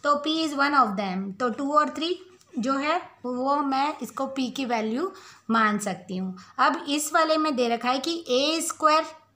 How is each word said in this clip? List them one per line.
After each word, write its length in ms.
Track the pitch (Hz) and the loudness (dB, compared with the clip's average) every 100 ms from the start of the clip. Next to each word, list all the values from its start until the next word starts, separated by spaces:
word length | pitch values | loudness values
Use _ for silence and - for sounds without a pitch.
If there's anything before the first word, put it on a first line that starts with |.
तो 180 | - 294 311 | 4 2 2
P 0 | |
is 320 | 320 320 277 | 0 0 2
one 160 | 285 | 4
of 140 | 285 233 | 4 4
them। 520 | 196 196 185 196 190 | 2 -2 -2 -6 -2
तो 100 | 247 | -2
टू 220 | 214 277 | -2 2
और 160 | 302 294 | 4 4
थ्री 320 | 262 330 370 - - _ 277 | 0 -4 -4 -8 -20 _ -6
जो 140 | 233 | -2
है, 240 | 269 294 349 349 _ | 0 0 -2 -4 _
वो 320 | 247 247 262 294 | -8 -4 0 0
मैं 380 | 285 269 285 302 | 0 0 -2 -4
इसको 320 | 233 - 269 269 | -10 -6 -6 -2
P 140 | 254 | -4
की 120 | 202 | -4
वैल्यू 480 | 254 233 214 240 381 - - - - | -2 -2 -2 -2 -4 -8 -20 -20 -2
मान 280 | 226 214 208 | 2 2 0
सकती 380 | 208 185 - 185 | -4 -6 -8 -6
हूँ। 200 | 190 185 - - | -6 -10 -14 0
अब 260 | 269 302 294 | 0 2 -2
इस 260 | 285 294 | -4 0
वाले 220 | 330 320 311 | 2 2 2
में 200 | 311 254 | 2 0
दे 120 | 240 | 0
रखा 220 | 233 240 | 0 0
है 80 | 269 | -2
कि 260 | 330 339 - | -2 -6 -2
ए 320 | 254 285 320 | 0 2 0
स्क्वायर 440 | 320 - 311 311 311 - _ | -4 0 4 4 0 -12 _